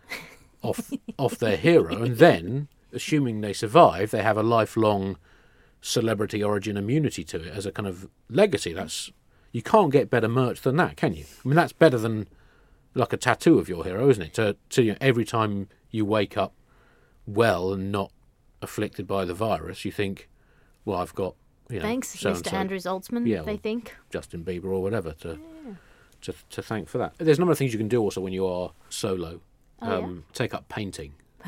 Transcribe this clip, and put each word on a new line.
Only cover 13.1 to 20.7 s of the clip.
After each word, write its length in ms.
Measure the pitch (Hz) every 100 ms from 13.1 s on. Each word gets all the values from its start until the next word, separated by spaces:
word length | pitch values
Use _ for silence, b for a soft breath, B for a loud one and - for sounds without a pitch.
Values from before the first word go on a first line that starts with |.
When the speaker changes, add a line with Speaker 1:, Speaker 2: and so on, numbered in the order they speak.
Speaker 1:
a 40 | 117
tattoo 420 | 127 113 170 123
of 80 | 78
your 160 | 85
hero, 260 | 92 98 139
isn't 140 | 107
it? 100 | 78 -
To, 200 | 104 - -
to, 120 | -
you 100 | 113
know, 40 | 98
every 240 | 135 117 107
time 420 | 113 107 98 95 b b
you 140 | 110 104
wake 320 | 107 98 104
up 160 | - _ b b b b b b -
well 460 | 104 113 87 92
and 180 | 95 98
not 200 | 101 98 _ _ _ _ -
afflicted 440 | - - 104 - 92
by 200 | 98 90
the 80 |
virus, 500 | 87 110 85 80 98
you 80 | 98
think, 380 | - 98 95 - b b b b